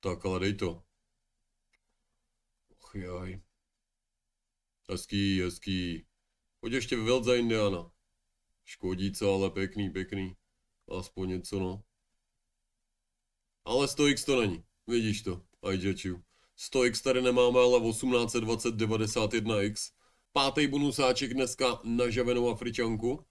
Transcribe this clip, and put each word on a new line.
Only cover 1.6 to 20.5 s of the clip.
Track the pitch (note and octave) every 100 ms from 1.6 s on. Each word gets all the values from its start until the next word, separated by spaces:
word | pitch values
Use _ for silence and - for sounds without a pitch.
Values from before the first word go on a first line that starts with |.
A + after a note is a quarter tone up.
| _ _ _ _ _ _ _ _ _ _ _
Och, | _ -
jaj. | G2+ F2+ F2+ F#2 F#2+ - _ _ _ _ _ _ _ _ _ _ _ _ _ _
Hezký, | F#2 - G2+ G2+ F#2+
hezký. | F2+ F2 - F#2+ F2+ E2 - _ _ _ _ _
Pojď | A#2
ještě | C3 A2 B2
Welt | A2 B2+
za | A#2
Indiana. | B2 A#2+ A2 G#2 F#2 E2+ _ _ _ _ _ _ _
Škodí | - - F#2 F#2 G2
co, | G2 G2+
ale | G2 F#2+
pěkný, | F#2+ F#2+ - G2
pěkný. | F#2+ F#2 G2 F#2+ F#2+ _ _ _ _ - F2+
Aspoň | F#2 - F#2
něco, | F#2 F2 G2
no. | F#2 F#2+ - _ _ _ _ _ _ _ _ _ _ _ _ _ _ _ _ _
Ale | - B2 C#3
sto | - D3
x | C#3
to | - C3+
není. | G#2+ E2+ - _ -
Vidíš | A#2+ A2 G#2+
to, | - F2+ - _
I | F#2+ F#2+
get | F#2+ F#2+
you. | F#2+ F2 - _ _ _
Sto | - C3+
x | B2 G#2+
tady | C3+ B2+
nemáme, | B2+ B2 B2 B2
ale | B2 B2
osmnáct | A2+ A2+ C3 B2 A#2
set | A#2+
dvacet, | A2+ A2+ A#2+
devadesát | A2+ A2 A2 G#2+ A2 G#2+
jedna | A#2 G#2+ G#2+
x. | G2+ G#2+ - _ _ _ _
Pátý | - C#3